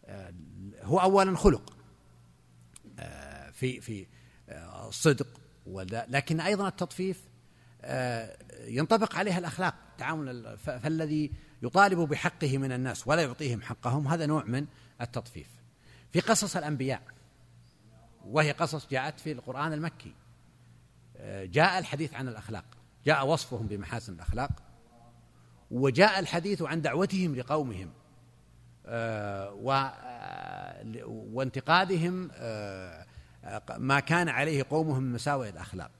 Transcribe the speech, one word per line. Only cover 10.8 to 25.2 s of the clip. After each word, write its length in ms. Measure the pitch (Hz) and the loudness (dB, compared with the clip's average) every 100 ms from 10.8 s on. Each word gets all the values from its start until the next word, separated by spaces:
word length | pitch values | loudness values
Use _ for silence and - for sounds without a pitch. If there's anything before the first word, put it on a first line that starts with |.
| 147 160 156 151 147 - - - | -2 -2 0 0 -2 -6 -14 -8
يطالب 360 | 123 185 202 185 | 2 8 8 6
بحقه 580 | 160 143 - - 151 135 | 2 2 0 0 0 0
من 140 | 135 | 0
الناس 360 | 127 131 - 113 | -2 -2 -4 2
ولا 140 | 160 | 4
يعطيهم 400 | 147 123 147 117 | 4 0 -2 -2
حقهم، 460 | - 123 123 131 143 | -4 -4 0 2 2
هذا 180 | 165 147 | 2 2
نوع 180 | 151 | 2
من 220 | 110 123 147 - - _ | 2 -2 -2 -10 -20 _
التطفيف. 460 | 120 123 - - 71 - - _ - - - | -6 -6 -8 -14 -16 -20 -20 _ -20 -20 -2
في 80 | 160 | 0
قصص 380 | - 220 202 190 | 4 2 4 -2
الأنبياء، 440 | 151 147 131 123 - - - - - - - _ - - - - 95 | -2 0 0 -2 -6 -20 -20 -20 -20 -20 -20 _ -20 -20 -20 -20 -4
وهي 260 | 131 151 | 2 2
قصص 360 | 139 151 151 - | 2 -2 -2 -2
جاءت 300 | 131 135 - | -2 -2 -6
في 120 | 160 | -8
القرآن 420 | 139 - 131 156 | -8 -8 -4 -2
المكي، 400 | 156 160 - - - - - - - - - - - - - | -2 -6 -8 -20 -20 -20 -20 -20 -20 -20 -20 -20 -20 -20 -16
آه، 280 | 104 98 95 | -12 -10 -2
جاء 340 | 87 175 185 | 4 4 4
الحديث 340 | 175 139 151 | -2 -4 -4
عن 140 | - 131 | -4 -8
الأخلاق، 380 | 107 - 104 - - - - 135 | -8 -10 -10 -10 -20 -20 -6 2
جاء 220 | 147 135 | 2 4
وصفهم 400 | 160 - 120 110 | 0 0 -6 -4
بمحاسن 460 | 101 92 117 - | -6 -6 -8 -8
الأخلاق، 380 | 87 - 110 135 - - - - - - - | -10 -4 -2 -2 -4 -10 -20 -20 -20 -20 -20